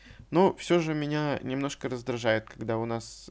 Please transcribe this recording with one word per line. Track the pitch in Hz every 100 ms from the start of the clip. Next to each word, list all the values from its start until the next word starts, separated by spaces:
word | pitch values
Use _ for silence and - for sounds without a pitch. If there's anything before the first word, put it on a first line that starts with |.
| - - -
но | 160 190 -
все | - 175
же | 160
меня | 151 147 151 151 135
немножко | 127 131 139 - 135
раздражает, | 123 123 120 113 110 110
когда | - 117 113
у | 117
нас | 117 - - -